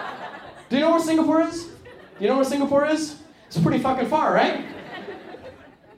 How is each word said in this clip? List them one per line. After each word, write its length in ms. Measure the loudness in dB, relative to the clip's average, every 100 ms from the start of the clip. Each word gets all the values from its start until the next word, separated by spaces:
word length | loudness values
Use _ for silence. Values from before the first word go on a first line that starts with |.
| -10 -12 -14 -16 -18 -18 -4
Do 60 | 0
you 60 |
know 100 | 4
where 80 | 4
Singapore 420 | 4 2 4 4
is? 280 | 2 -2 -12 -16 -20 -20 -20 -2
You 80 | 2
know 80 | 2
where 100 | 2
Singapore 400 | 0 2 2 2
is? 300 | 0 -2 -10 -20 -20 -8
It's 100 | 0
pretty 220 | 2 2
fucking 260 | 0 0 0
far, 260 | 2 2
right? 320 | 4 2 0 -8 -14 -14 -14 -14 -14 -16 -18 -18 -20 -20 -20 -20